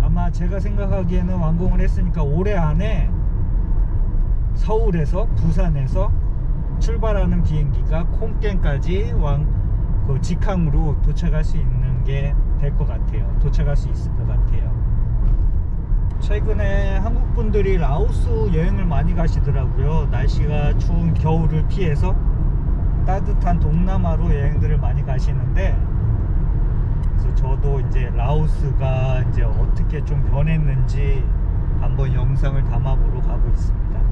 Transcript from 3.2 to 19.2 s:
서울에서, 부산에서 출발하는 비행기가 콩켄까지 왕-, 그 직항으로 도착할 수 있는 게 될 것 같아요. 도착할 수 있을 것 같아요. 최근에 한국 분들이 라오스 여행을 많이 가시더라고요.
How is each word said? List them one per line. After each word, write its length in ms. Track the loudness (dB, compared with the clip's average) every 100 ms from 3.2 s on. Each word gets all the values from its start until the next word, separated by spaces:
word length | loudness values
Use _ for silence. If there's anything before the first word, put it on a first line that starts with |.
| -2 -2 -2 -2 0 0 0 0 0 0 0 0 0
서울에서, 720 | 0 0 2 0 0 0 0 0 0
부산에서 760 | 0 2 0 0 0 0 0 0 0 -2 -2 -2 -4 -2
출발하는 640 | -2 0 0 0 0 0
비행기가 640 | 0 0 0 0 0 0 0
콩켄까지 1080 | -2 -2 -2 -2 0 0 0 0 -2 0
왕-, 340 | 0 0 0 0 0 -2 -2 0 0 0
그 140 | 0
직항으로 800 | -2 -2 0 0 0 2 0 2
도착할 420 | 0 0 0 0
수 140 | 0 0
있는 460 | 0 0 0 0
게 300 | 0 0 0 0 0 0
될 160 | 0 0
것 100 | -2
같아요. 480 | -2 -2 -2 -2 0
도착할 340 | 2 2 2 0
수 140 | 0
있을 260 | -4 -2 -2
것 100 | -2
같아요. 440 | 0 2 0 0 -2 0 0 0 0 2 2 2 0 -2 -4 -2 0 0 -2
최근에 800 | -2 0 0 0 0 2 0 0
한국 340 | 0 0 0
분들이 440 | 0 0 0 2 2
라오스 720 | 2 2 0 0 0 0 0
여행을 320 | 0 0 0 0
많이 280 | 2 0
가시더라고요. 960 | 0